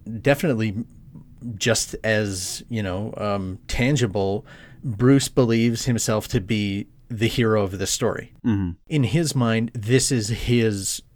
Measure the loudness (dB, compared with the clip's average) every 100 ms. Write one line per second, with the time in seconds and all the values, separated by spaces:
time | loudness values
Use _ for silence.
0 | -12 -2 0 2 2 0 0 -2 -8 -14
1 | -20 -20 -20 -14 -12 -2 0 0 -2 -4
2 | 0 2 0 -4 -6 -10 -8 -4 -4 -4
3 | -6 -6 -4 -2 -4 -8 -6 0 2 2
4 | 0 0 0 -2 -8 -20 -20 -12 -8 2
5 | 6 6 4 2 2 4 2 0 0 0
6 | 0 -2 0 -4 0 0 0 -2 -8 -16
7 | -12 -2 0 2 2 4 0 -2 -4 -2
8 | -2 -2 -8 -6 -2 0 -2 -6 -4 0
9 | 2 2 0 0 2 2 -2 -4 2 2
10 | 4 0 0 -4 2 2 2 0 -4 -8
11 | -12